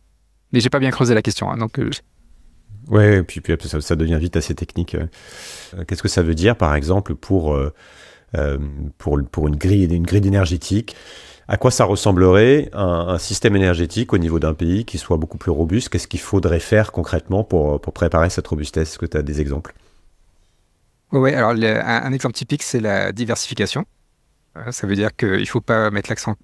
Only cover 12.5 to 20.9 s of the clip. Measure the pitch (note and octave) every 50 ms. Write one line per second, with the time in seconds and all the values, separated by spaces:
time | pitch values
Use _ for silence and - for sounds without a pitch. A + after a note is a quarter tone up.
12.5 | C#3 D3+ C3+ - - G2+ G2+ F2+ F2 E2+ E2+ F2+ F2+ E2+ - - F#2 - - A2+
13.5 | G2+ G2 F#2+ F#2 F2 D#2+ E2+ D#2+ - G#2+ G#2 - - F#2+ E2+ E2 E2 E2 D#2 D#2
14.5 | D#2 - E2+ E2+ F2+ G#2 A#2 - - D#2 - - F2 D#2+ D2+ - - - - F#2
15.5 | E2 C#2+ E2 D#2 F#2 - - - - F2+ - - - F2+ - - - G2 E2 F2
16.5 | E2+ E2 - - A2 G#2+ G#2+ - - F2+ E2 - - D#2 - - F#2 G2 A2 -
17.5 | F#2+ E2+ D2 D2 D2 D2 - - - - F2+ E2 E2 D#2+ E2 F2 - - D#2+ -
18.5 | E2+ D2+ D2+ - - D#2+ D#2+ D#2 - - F2 D#2+ - D#2 D2 C#2+ D2+ D2 D2 C#2
19.5 | C2+ D2+ - - - _ _ _ _ _ _ _ _ _ _ _ _ _ _ _
20.5 | _ _ _ _ _ _ _ _